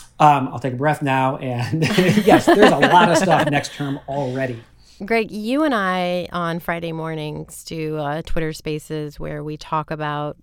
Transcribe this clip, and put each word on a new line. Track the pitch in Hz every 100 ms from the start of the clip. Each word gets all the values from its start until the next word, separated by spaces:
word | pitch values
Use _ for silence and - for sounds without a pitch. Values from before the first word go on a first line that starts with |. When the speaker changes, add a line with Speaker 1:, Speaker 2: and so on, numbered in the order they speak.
| - -
Speaker 1:
um, | 151 143 131
I'll | 131
take | 135
a | 123
breath | 147 147
now. | 143 131 131 143
And | 131 120 113 160
<laughs> | 156 208 180 208 208
yes, | - -
there's | 339 254
a | -
lot | - 175 165
of | 165
stuff | 185 151 151
next | 143 -
term | - 143 143 -
already. | 139 135 127 131 117 - _ - - 202
Speaker 2:
Greg, | 226 226
you | 214 214 269
and | 311 240
I | 190 185 180 180 175
on | 180 170 170
Friday | - 170 170
mornings | 160 160 156 151 151 156 -
do, | - 165 156 156
uh, | 143 151
Twitter | 160 - 160
Spaces | 156 - 151 - 156 151 147
where | 156 151
we | 151 151
talk | - 160 151
about, | 156 151 147 147 -